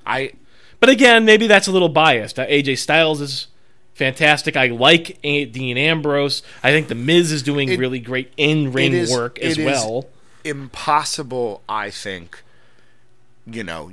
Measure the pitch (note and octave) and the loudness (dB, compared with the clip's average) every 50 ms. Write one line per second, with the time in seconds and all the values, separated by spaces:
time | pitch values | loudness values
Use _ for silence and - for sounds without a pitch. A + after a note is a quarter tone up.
0 | - G#2 A#2+ C3 C3+ - - - - - - - - - - - A#3 C4 C4+ A3 | -8 -6 -4 -4 -4 -8 -10 -16 -20 -20 -20 -20 -20 -14 -2 2 4 4 6 6
1 | C4+ A#3+ A#3 A3+ A3 A3 G#3+ G#3 A#3 G#3 G#3 G3 - G3 F#3 F#3 F3 E3 C3+ D#3 | 6 6 6 6 6 6 6 6 6 4 4 4 4 2 0 2 2 2 2 4
2 | D#3+ D#3+ B2+ A2+ G#2 A2+ - B2+ C3 A2 C#3+ D3 C#3 C#3 C3 - - - D3+ D#3+ | 4 4 2 2 -2 -6 -6 -6 -2 0 0 0 2 0 -2 -4 -2 0 2 2
3 | D#3+ D#3 D#3 C#3+ C#3+ C#3 C3+ C3 - - - - - - - - - - - - | 2 2 0 -4 -6 -8 -8 -10 -12 -14 -20 -20 -20 -20 -20 -20 -20 -18 -8 -4
4 | C#3 C3+ C3+ - D#3 D3+ D3+ C#3 - D#3 - C#3 C3 B2 A#2+ A#2 B2+ D3+ E3+ E3 | -4 -4 -2 2 2 2 2 2 0 -4 -2 0 0 0 0 2 4 4 4 4
5 | E3 - - - - D3 D3 D3 C#3+ A#2 A2+ C3 C3 B2 A#2+ B2+ D3 D#3+ E3 D#3 | 2 -4 -14 -10 -6 -4 -2 -4 -4 -6 -8 -8 -6 -4 -2 -2 0 0 0 -2
6 | C#3+ D3 C#3+ C#3+ C#3+ C#3 B2+ - - - - - - B2+ D3 D#3+ D3+ - A#2+ A#2 | -2 -2 -2 -2 -2 -2 -4 -6 -10 -16 -14 -2 0 2 2 2 0 -2 -8 -4
7 | B2 D3+ E3+ F3 F3 D#3 D#3 C#3+ B2 D3 C#3+ C#3+ C#3 C3 - B2 C3 B2+ C3 B2+ | 0 2 4 4 4 2 -2 -4 -4 -2 -2 -2 0 -2 -2 -2 -2 -4 -4 -8
8 | A2+ A#2+ B2+ B2+ C3 - - - C#3+ D3+ D#3 D#3 D3 C3 B2 C3 C3+ C#3 F3 F3 | -8 -6 -6 -6 -6 -8 -4 -2 0 0 2 0 -2 -2 -2 0 0 0 0 0
9 | E3+ C#3 B2+ A#2+ A#2 B2+ - - - E3 D#3+ D3+ D#3 C#3+ C#3 B2+ A2 A2 A2+ C3 | 0 0 -2 -2 -2 -6 -8 -6 -4 -4 -4 -2 -2 -2 -2 -2 -2 -4 -6 -8
10 | - - - - - - - - - D#3 C#3+ C#3 C3+ B2 - - - D#3 D3 D3+ | -8 -10 -20 -20 -20 -20 -20 -14 -10 -10 -10 -10 -12 -16 -14 -8 -2 0 0 0
11 | C#3+ - - - C#3+ A#2 B2+ B2+ A#2+ A2 G2 - - - G#2+ G#2+ G2+ G#2 - - | 0 -2 -8 -8 -8 -8 -6 -6 -4 -6 -6 -10 -10 -8 -8 -6 -6 -8 -10 -12
12 | - G#2 F#2+ F2 E2+ - - - - - - - - - - - - - - - | -12 -12 -12 -12 -14 -18 -20 -20 -20 -20 -20 -20 -20 -20 -20 -20 -20 -20 -20 -20
13 | - - - - - - - - - A#2 A2+ A2+ G2+ E2+ E2 D#2+ D2+ F2+ | -20 -20 -20 -20 -20 -20 -20 -20 -20 -16 -14 -14 -12 -12 -12 -12 -14 -16